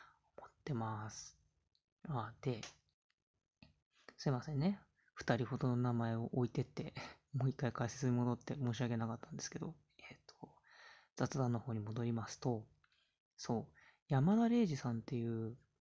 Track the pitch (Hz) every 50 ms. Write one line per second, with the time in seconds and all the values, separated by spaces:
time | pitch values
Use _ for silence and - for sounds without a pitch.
0 | - - _ _ _ _ _ - - - _ _ _ - 143 113 113 110 110 107
1 | 107 107 - - - - - _ _ _ _ _ _ _ _ _ _ _ _ _
2 | - 170 147 120 110 110 - - - 135 120 107 - - - _ _ _ _ _
3 | _ _ _ _ _ _ _ _ _ _ _ _ - - _ _ _ _ _ _
4 | _ - - - - 156 131 120 - 156 151 131 151 196 202 - - _ _ _
5 | _ _ _ - - - 120 113 123 - 127 - - 127 123 120 123 123 120 117
6 | 117 113 113 113 117 - - 131 123 117 - 143 127 - - - - - - -
7 | - - - - _ _ - 131 127 131 - - 139 117 - - 120 117 - -
8 | 135 127 123 123 120 123 120 120 - - - 147 131 120 113 - 127 117 117 113
9 | 113 113 113 - - - 151 139 - - - - 160 165 160 - _ _ _ -
10 | - - - - _ - - _ - - - _ _ - - - - - - -
11 | - _ _ - 131 - - 139 131 120 120 117 - 123 113 107 104 110 110 120
12 | 117 120 117 113 107 - - - - 127 120 107 110 - _ _ _ _ _ _
13 | _ _ _ _ _ _ _ - - - 240 220 160 - - - - - _ _
14 | _ - 143 131 135 180 208 226 233 226 240 240 226 175 147 131 - 127 117 113
15 | 110 - 135 120 117 117 113 113 113 110 120 - _ _ _ _ _